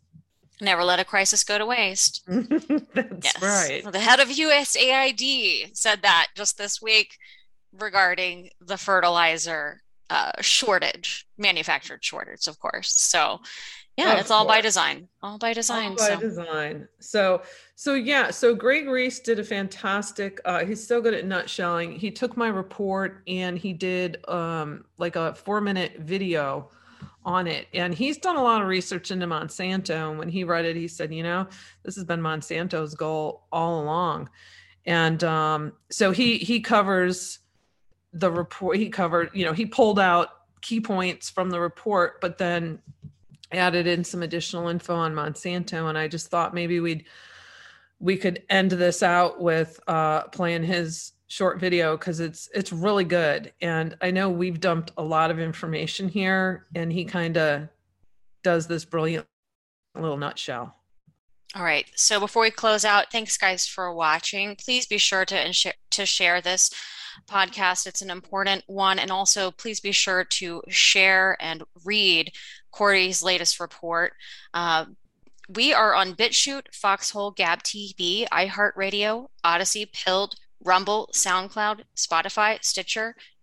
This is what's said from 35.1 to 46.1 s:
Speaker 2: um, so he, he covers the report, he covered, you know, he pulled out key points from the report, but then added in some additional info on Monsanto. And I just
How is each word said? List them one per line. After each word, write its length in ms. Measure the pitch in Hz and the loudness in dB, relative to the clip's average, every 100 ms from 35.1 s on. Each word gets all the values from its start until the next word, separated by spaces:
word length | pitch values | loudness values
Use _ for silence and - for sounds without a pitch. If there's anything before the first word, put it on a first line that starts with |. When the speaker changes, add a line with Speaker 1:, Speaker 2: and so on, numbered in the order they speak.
| 160 | 2
Speaker 2:
um, 480 | 165 156 156 151 151 - - | 0 2 2 0 -4 -12 -8
so 220 | - 196 | 2 2
he, 260 | 185 240 220 | 4 2 2
he 220 | 170 240 | 0 -2
covers 800 | 226 220 196 185 180 180 - - _ _ _ _ _ _ _ | 4 4 4 4 2 0 -6 -14 _ _ _ _ _ _ _
the 160 | 165 180 | -2 0
report, 480 | 170 170 - 185 202 | 0 -4 -4 0 0
he 100 | 214 | 0
covered, 400 | - 170 170 165 | 0 2 2 0
you 100 | 196 | -2
know, 80 | 165 | -2
he 140 | 165 220 | -2 0
pulled 320 | - 214 202 | 4 4 6
out 320 | 185 175 - - _ _ | 6 4 2 -6 _ _
key 180 | - 226 | -4 -4
points 480 | 220 190 180 - - | -2 -2 -2 -4 -6
from 220 | 190 185 | -4 -2
the 100 | 175 | -2
report, 640 | 170 - 214 190 170 - | -4 -4 0 2 2 0
but 160 | 180 - | -6 -2
then 400 | 175 175 165 - - - - _ - - - | -2 -2 -4 -8 -16 -20 -20 _ -20 -20 -6
added 340 | 180 180 175 175 | 0 2 4 2
in 160 | 175 | 0
some 200 | 170 175 | -2 -6
additional 460 | 165 170 - 175 170 | -4 -4 -6 -4 -4
info 260 | 175 - | -4 -2
on 200 | 170 160 | -2 0
Monsanto. 760 | 156 147 151 180 180 165 165 160 | -2 -4 -6 -4 -4 -4 -4 -2
And 80 | 156 | -2
I 100 | |
just 200 | 156 | -2